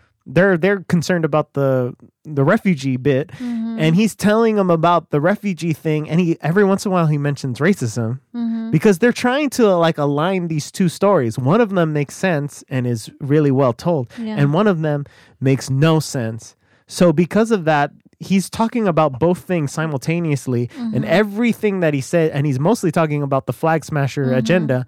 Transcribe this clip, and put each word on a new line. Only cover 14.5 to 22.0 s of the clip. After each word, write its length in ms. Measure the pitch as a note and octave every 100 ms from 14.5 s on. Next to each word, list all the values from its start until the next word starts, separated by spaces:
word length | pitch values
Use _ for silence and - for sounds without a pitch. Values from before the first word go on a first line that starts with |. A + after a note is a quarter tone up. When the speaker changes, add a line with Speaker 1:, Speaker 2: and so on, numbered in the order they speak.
Speaker 1:
one 140 | D#3 G#3+
of 140 | E3
them 240 | D#3 D3 C#3 _ _ -
makes 300 | C3+ C3+ -
no 280 | C3+ D#3+ D#3+
sense. 560 | - C#3 A2+ A2+ - _ _ _ -
So 260 | - F3
because 380 | D3+ F3 G#3 A3+
of 140 | G#3+
that, 260 | D#3+ D3 D3 - _ -
he's 300 | E3 F#3+ -
talking 360 | - A3+ B3 G#3
about 320 | D#3 D#3 B2+
both 200 | E3+ F3
things 340 | - F3 C#3+
simultaneously, 960 | - D#3+ C#3 - E3+ E3 C#3+ - A#2+ A#2+ C#4
and 160 | A#3 G#3+
Speaker 2:
Mm-hmm. 80 | -
Speaker 1:
everything 760 | E3 G#3+ G3+ A#3+ - G#3+ F#3+
that 140 | E3
he 80 | C#3+